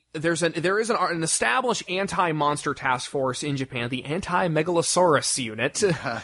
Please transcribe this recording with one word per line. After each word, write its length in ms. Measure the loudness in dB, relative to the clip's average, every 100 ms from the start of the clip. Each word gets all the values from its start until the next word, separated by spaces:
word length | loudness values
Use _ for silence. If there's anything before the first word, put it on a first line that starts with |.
| _
there's 300 | -2 0 2
an, 100 | 0
there 240 | 2 2 2
is 120 | 2
an, 60 | 2
an 220 | 2 0
established 640 | 0 0 2 2 0 -2 -4
anti-monster 880 | -4 -2 0 0 2 0 0 -4
task 360 | -2 0 0 -2
force 320 | -2 -2 -2
in 140 | -4 -4
Japan, 320 | -4 -4 -4
the 160 | -4
Anti-Megalosaurus 1300 | -4 -6 -2 0 2 2 2 2 2 4 4 4 2 -2
Unit. 400 | -4 -2 -2 2
<laughs> 400 | 0 0 -2 -6